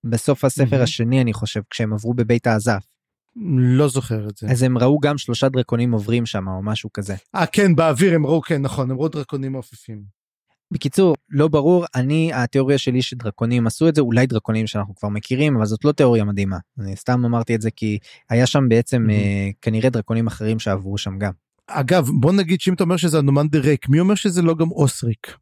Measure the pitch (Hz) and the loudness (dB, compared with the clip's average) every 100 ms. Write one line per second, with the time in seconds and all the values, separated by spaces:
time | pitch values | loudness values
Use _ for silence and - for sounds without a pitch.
0 | 117 113 - 139 135 - 131 139 120 - | -2 -2 0 0 0 0 0 2 0 -2
1 | 117 131 120 104 107 107 98 - 110 107 | 0 2 0 -2 -6 -6 -8 -6 -4 -2
2 | 117 123 110 117 123 110 113 98 - _ | -4 -2 0 2 2 0 0 -2 -4 _
3 | _ _ _ 240 190 131 123 127 147 127 | _ _ _ -12 -2 2 4 4 2 0
4 | - 110 104 101 107 123 127 123 127 147 | -4 -6 -6 -8 -4 0 2 2 2 2
5 | 143 147 - 117 135 127 123 117 120 113 | 0 -2 -4 -2 0 0 -2 0 0 0
6 | 104 120 117 101 95 92 101 107 110 - | 0 -2 -2 -6 -6 -6 -6 -6 -8 -10
7 | 98 95 _ 196 165 - 196 156 165 127 | -10 -10 _ -4 -2 2 4 4 2 2
8 | 190 165 139 165 - 151 139 - 127 131 | 2 2 2 0 0 -4 -2 -4 -4 -4
9 | 156 151 135 139 135 131 - 113 - 107 | -4 -6 -8 -8 -8 -10 -12 -20 -18 -18
10 | 101 _ _ _ _ _ _ - 143 - | -18 _ _ _ _ _ _ -6 -2 2
11 | 185 147 _ 139 156 151 143 180 170 127 | 2 2 _ 0 2 2 4 2 0 -4
12 | 131 156 160 143 233 139 131 139 - 127 | 0 0 0 -2 0 0 2 0 2 -2
13 | 123 123 113 - 117 123 113 - 160 151 | -2 -6 -10 -4 -2 0 0 2 2 4
14 | 123 117 127 113 - 110 110 107 98 98 | 2 2 2 0 -2 -2 -2 -4 -8 -6
15 | 104 104 - 131 151 127 107 107 147 147 | -6 -6 -4 -2 0 2 0 0 -2 2
16 | 131 117 104 101 98 90 - - 98 95 | 4 4 0 -2 -2 -4 -10 -12 -10 -8
17 | - 123 120 117 117 113 110 - 110 104 | -2 0 0 -2 -2 -2 -2 -4 -4 -4
18 | - - _ 117 123 147 131 113 117 123 | -8 -20 _ 2 2 2 4 2 2 0
19 | 110 104 101 101 98 104 - 110 127 120 | 2 2 0 0 -4 -4 -4 0 0 -2
20 | 104 113 113 - 110 110 107 95 95 101 | -2 -2 -2 -4 -4 -2 -2 -4 -4 -8
21 | 101 95 101 85 _ _ - 151 131 180 | -6 -6 -6 -8 _ _ -10 -6 0 2
22 | 131 156 139 196 170 185 - 180 170 175 | 2 2 2 2 0 0 0 0 0 0
23 | 165 156 139 139 151 151 135 139 - 147 | 2 2 4 2 2 2 2 0 2 4
24 | 180 208 208 175 170 160 165 175 139 - | 4 2 0 2 2 2 0 2 0 0
25 | 120 110 - - | -6 -6 -10 -20